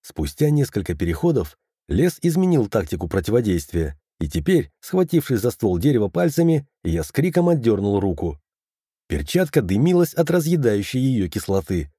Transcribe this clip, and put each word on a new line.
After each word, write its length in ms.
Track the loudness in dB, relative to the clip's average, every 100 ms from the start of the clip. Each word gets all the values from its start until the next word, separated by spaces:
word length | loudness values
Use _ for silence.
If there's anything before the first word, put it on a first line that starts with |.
Спустя 480 | -12 -8 -8 0 2
несколько 440 | 2 0 -4 -6
переходов 640 | -4 -2 0 0 0 -4 _ _ _ -4
лес 300 | 0 0 0
изменил 460 | -2 0 2 2 2
тактику 400 | -2 -4 -6 -2
противодействия, 880 | -2 0 0 2 -2 -2 -4 -4 -8 _ _
и 80 | -4
теперь, 440 | -2 2 0 0 _
схватившись 580 | -4 -2 2 0 0 0
за 120 | 0
ствол 260 | 0 0 2
дерева 320 | 2 2 0
пальцами, 580 | 0 0 2 2 2 -2 _
я 200 | -2 -2
с 80 | -2
криком 360 | 0 0 2 2
отдёрнул 520 | 2 2 2 2 0
руку. 400 | 0 -2 -6 -8 _ _ _ _ _ _ _
Перчатка 540 | -6 -2 -2 0 0
дымилась 520 | 0 2 4 2 2
от 160 | 0 0
разъедающей 680 | 0 0 0 2 0 -2 -2
её 300 | 0 0 -2
кислоты. 640 | -4 -2 -2 0 -4 -4